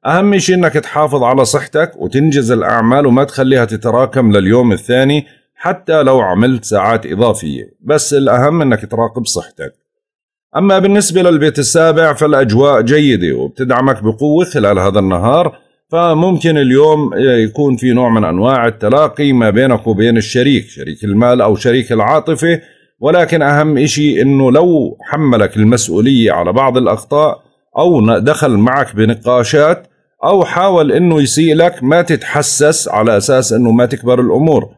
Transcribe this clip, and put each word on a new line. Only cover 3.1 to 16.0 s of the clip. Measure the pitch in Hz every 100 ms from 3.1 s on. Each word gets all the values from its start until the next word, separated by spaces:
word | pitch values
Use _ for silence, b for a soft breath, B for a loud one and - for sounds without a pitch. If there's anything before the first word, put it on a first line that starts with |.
| 123
تخليها | 139 - 131 131
تتراكم | 117 110 120 117 127 135 113
لليوم | 101 92 117 120
الثاني | 95 - 123 135 147 b b b _
حتى | 175 180 - 160
لو | 131 131
عملت | 98 92 123 127
ساعات | - 104 101 117 -
إضافية، | 90 117 98 78 65 50 _
بس | 123 147 -
الأهم | 143 131 123 139 165
إنك | 139 110 101
تراقب | 113 113 123 113
صحتك. | 90 - - 69 _ _ _ _ _ _ _ _ -
أما | 196 190
بالنسبة | 196 202 202 170
للبيت | 180 156 151 147
السابع | 135 165 160 156 160
فالأجواء | 135 151 165 131 110 143 127
جيدة | 117 151 143 107 85 64
وبتدعمك | 67 - 127 123 135 101
بقوة | 107 110 147 156
خلال | 180 143 101 98
هذا | 95 98
النهار، | 95 90 107 151 175 b b b _
فممكن | 165